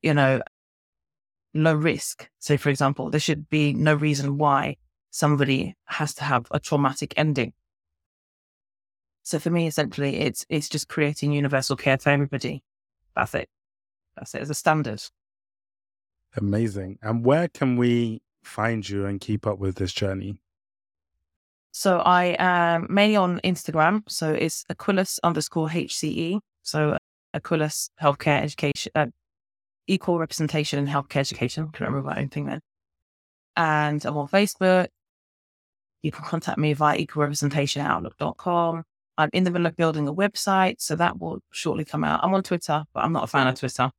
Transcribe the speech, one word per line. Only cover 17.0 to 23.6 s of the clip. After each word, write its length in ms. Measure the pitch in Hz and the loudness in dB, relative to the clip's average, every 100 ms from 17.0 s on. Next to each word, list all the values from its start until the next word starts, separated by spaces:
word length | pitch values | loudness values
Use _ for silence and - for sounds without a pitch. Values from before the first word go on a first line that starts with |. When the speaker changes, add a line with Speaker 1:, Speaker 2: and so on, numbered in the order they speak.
Speaker 2:
And 240 | 107 117 120 | -4 0 4
where 220 | 151 170 | 4 2
can 300 | - 135 123 | -2 0 2
we 440 | 123 120 117 110 _ _ | 4 4 2 -4 _ _
find 440 | - - 110 113 95 | -18 -4 -2 -2 -4
you 180 | 101 98 | -4 -2
and 160 | 98 | -4
keep 260 | - 104 - | -2 -2 -2
up 120 | 98 | -2
with 160 | 98 92 | -4 -2
this 180 | 92 | -4
journey? 440 | - 101 95 95 104 _ _ _ _ _ _ _ _ _ _ _ _ _ | -2 -4 -4 -6 -10 _ _ _ _ _ _ _ _ _ _ _ _ _
Speaker 1:
So 280 | - 202 180 | -2 2 4
I 360 | - 180 180 175 | 6 4 4 2
am 480 | 180 180 170 165 170 | 2 4 4 2 0
mainly 260 | 196 208 214 | 2 4 4
on 240 | 180 175 | 4 2
Instagram. 600 | 185 175 | 0 -2